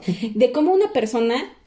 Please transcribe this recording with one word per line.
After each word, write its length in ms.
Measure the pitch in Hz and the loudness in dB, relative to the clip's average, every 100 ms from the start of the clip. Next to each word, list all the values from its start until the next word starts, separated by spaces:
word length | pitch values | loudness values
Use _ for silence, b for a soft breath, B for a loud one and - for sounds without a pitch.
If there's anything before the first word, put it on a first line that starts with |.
| B 175 226 214 | B -4 -6 0
De 160 | 240 | 0
cómo 200 | 302 311 | 2 2
una 220 | 381 403 | 2 2
persona 600 | 415 220 240 226 247 381 - | 0 -2 0 0 0 -4 -14